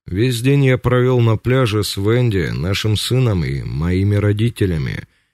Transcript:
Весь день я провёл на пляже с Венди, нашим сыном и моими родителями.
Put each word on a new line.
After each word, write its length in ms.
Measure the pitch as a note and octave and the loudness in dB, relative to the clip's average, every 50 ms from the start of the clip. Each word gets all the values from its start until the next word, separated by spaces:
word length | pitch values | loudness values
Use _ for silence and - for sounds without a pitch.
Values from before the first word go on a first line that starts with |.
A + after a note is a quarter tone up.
| - | -12
Весь 360 | - F2 G2 A#2+ C3 A#2+ A2+ | -6 -2 -2 0 0 0 0
день 240 | A#2+ C3+ C#3+ C#3+ C#3 | 0 2 4 4 4
я 120 | C3 B2+ | 2 2
провёл 420 | - - B2 B2 B2+ B2 B2+ B2+ B2 | 0 0 0 0 2 2 2 2 2
на 160 | A#2 A2+ A2 | 2 2 2
пляже 460 | - - A#2+ B2+ C3+ B2+ G#2 G#2 G#2+ F#2+ | 0 0 0 2 2 2 0 0 -2 -2
с 140 | - - | -4 -4
Венди, 540 | G2+ G2 G#2+ A#2 B2 B2 A#2 G2+ F#2+ D#2 A#1+ A1+ | -4 0 0 2 2 2 2 0 0 -2 -2 -4
нашим 420 | B1+ D#2 F#2 G2+ - - G#2+ G#2+ | -4 -4 -4 -4 -2 0 0 -2
сыном 480 | - - - A#2+ C3 C3 A#2 G2+ F2 D2+ | -2 -2 -2 0 0 2 0 0 0 -2
и 200 | C2 C#2 C2+ A1+ | -2 -4 -6 -6
моими 520 | A1+ A#1 C#2 D#2+ F2 F2+ F#2+ G2 G2+ G2+ | -6 -6 -4 -2 0 0 0 2 2 2
родителями. 920 | G#2 G2+ G#2 G#2 G#2 A2+ A#2+ - - G#2 F#2 E2+ D2+ C2+ A1+ G1+ - - _ _ _ _ _ | 2 2 0 0 0 0 -2 0 0 -2 0 0 -2 -4 -4 -6 -8 -12 _ _ _ _ _